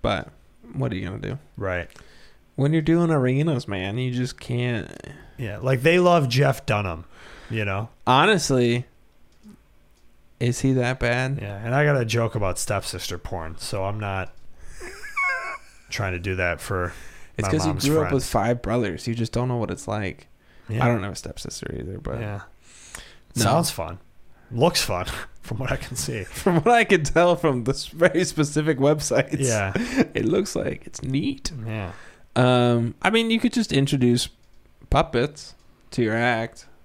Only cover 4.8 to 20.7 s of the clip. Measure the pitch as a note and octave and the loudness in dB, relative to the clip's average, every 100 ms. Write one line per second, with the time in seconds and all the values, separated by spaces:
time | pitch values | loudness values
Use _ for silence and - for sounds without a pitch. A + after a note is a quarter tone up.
4.8 | - - G1+ - - - A#2 G#2 B2+ C3 | -6 -14 -16 -18 -20 -10 -8 -4 0 4
5.8 | C#3+ F3 F3+ E3+ C3+ B2 C#3 B2+ - G#2 | 6 6 8 6 4 4 4 2 0 0
6.8 | G2 D#2+ D#2+ - - - - A2 G2+ G2 | 0 -6 -12 -20 -20 -20 -8 -4 -2 -2
7.8 | A2 - - B2+ F3+ G3 - C3 A#2+ A#2+ | -6 -6 2 4 6 4 2 2 2 0
8.8 | B2+ _ _ _ - _ G#3+ - _ - | -4 _ _ _ -20 _ -20 -20 _ -20
9.8 | _ _ - - _ _ A#2+ A#2+ C3+ C3 | _ _ -20 -20 _ _ -2 2 2 2
10.8 | B2 C3 A#2+ A#2+ C3 C#3+ G2+ G2+ A#2 C3 | 0 0 0 0 -2 -4 -6 -8 -2 2
11.8 | D3 C#3+ A2+ A#2 A2+ A2+ G2 F2+ - G2+ | 4 2 2 2 0 0 -2 -2 -2 -2
12.8 | - F2+ - F2 - F2+ D#2+ F2 - G2+ | -2 -8 -8 -8 -8 -8 -8 -10 -6 -4
13.8 | F#2+ G#2 G2+ F#2+ F#2 - - - - - | -2 -4 -4 -4 -6 -10 -16 -14 -14 -12
14.8 | - - C6+ C6+ C6+ - - C6+ - - | -14 -12 -10 -4 -2 -2 -6 -12 -16 -20
15.8 | - - G2 F2+ G2 F#2 F2 E2 - F#2+ | -10 -4 -2 -2 -4 0 0 -2 -4 -4
16.8 | F2 - - - - - G2 - D#3 C#3+ | -4 -6 -16 -16 -14 -4 0 2 0 0
17.8 | C3+ D#3 D3+ C3+ - A#2 G#2+ A#2+ G2+ A#2+ | 2 2 2 0 0 0 2 0 0 0
18.8 | G#2 D#2+ - A2+ A2+ A#2 B2+ B2 A2 - | 0 -4 -6 -4 -2 -2 -2 -2 -4 -6
19.8 | - G#2 G2 - - - _ - - | -4 -4 -4 -8 -16 -20 _ -20 -6